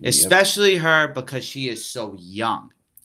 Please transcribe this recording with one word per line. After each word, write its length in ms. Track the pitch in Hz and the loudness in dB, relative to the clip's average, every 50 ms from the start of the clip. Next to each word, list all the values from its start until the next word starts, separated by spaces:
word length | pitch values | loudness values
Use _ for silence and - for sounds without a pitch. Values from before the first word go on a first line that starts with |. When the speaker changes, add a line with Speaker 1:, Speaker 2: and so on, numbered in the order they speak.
Speaker 1:
Yep. 80 | - 123 | -4 0
Speaker 2:
Especially 680 | 123 - 180 185 180 185 196 190 - 202 208 196 190 | 2 2 4 4 6 4 4 4 2 2 4 4 4
her, 320 | 175 156 165 160 156 151 143 | 2 2 2 4 2 2 0
because 340 | 143 135 120 - 139 127 - | -4 -8 -10 -8 -8 -8 -8
she 240 | - - 139 135 123 | -8 -8 -6 -6 -6
is 120 | 113 107 - | -6 -8 -10
so 300 | - - 123 110 101 98 92 | -10 -10 -10 -10 -10 -12 -16
young. 540 | 87 90 95 104 113 113 104 - - - _ _ _ _ _ - _ | -18 -12 -8 -4 -2 -2 -2 -4 -8 -14 _ _ _ _ _ -20 _